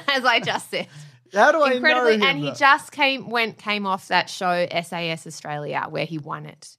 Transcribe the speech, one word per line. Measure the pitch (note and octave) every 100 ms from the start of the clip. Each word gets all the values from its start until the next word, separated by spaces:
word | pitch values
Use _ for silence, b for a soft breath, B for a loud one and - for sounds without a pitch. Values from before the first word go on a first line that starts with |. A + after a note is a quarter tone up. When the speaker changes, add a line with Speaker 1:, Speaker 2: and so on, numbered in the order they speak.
| -
Speaker 1:
as | C4+ B3+
I | A#3
just | A#3 G#3 -
said. | F3+ - B B B _
Speaker 2:
How | G3 B3+
do | D#4+
I | C#4
Speaker 1:
Incredibly, | B3+ B3 B3 B3 A3
Speaker 2:
know | C4
him, |
Speaker 1:
and | C#4
he | C#4+
Speaker 2:
though? | C4
Speaker 1:
just | C#4 D4 -
came, | - C#4+ C4+ A3
went, | A#3 A3+ -
came | - G#3 G3+
off | F#3 -
that | F3+ E3+
show | - F#3
S | F3 F3+ E3+ F3
A | E3+ E3+
S | D#3+ -
Australia | D#3 - D3 D3 C#3+ C#3
where | D#3 D#3
he | D#3+
won | D3 D3+ D3+
it. | - -